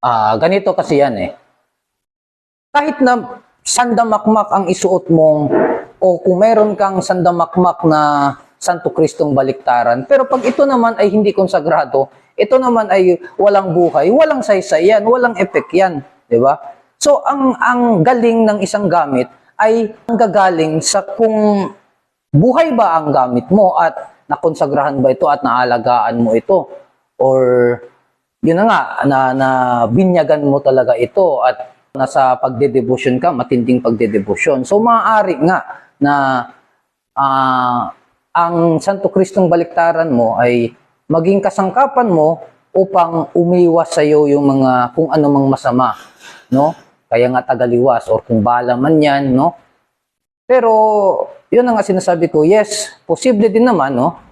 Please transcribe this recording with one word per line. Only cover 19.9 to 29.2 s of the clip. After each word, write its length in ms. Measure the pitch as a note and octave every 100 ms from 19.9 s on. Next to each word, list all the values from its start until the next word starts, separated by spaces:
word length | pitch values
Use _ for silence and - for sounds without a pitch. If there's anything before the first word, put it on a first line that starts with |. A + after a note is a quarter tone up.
| A3 -
gagaling 720 | A3+ A3 G3+ F#3+ E3+ D#3+ D#3
sa 240 | - G3+
kung 640 | G3 - A3+ A3 G#3+ G3+ F3+ - _ _ _ _ _ C#3
buhay 400 | G#3+ B3+ E4 A#3+
ba 240 | G#3 E3
ang 80 | D3+ C3+
gamit 320 | B2+ B2 -
mo 320 | G3 F#3+ F3
at 160 | E3 - - _ _
nakonsagrahan 720 | C#3+ E3+ D#3 D3+ C#3 C#3 C#3
ba 80 | C3
ito 160 | C3
at 160 | E3 C#3+
naalagaan 800 | C3+ A#2+ B2+ A#2+ A2+ A#2+ A2 A#2
mo 160 | A#2 A2+
ito. 320 | - A#2 - - - _ _ _
Or, 240 | C3 C3 B2+ B2 A#2+ A#2+ - _ _ _ _ _
yun 160 | - E3
na 40 | A3
nga, 120 | F#3+ B2+ - C#3
na, 100 | C3+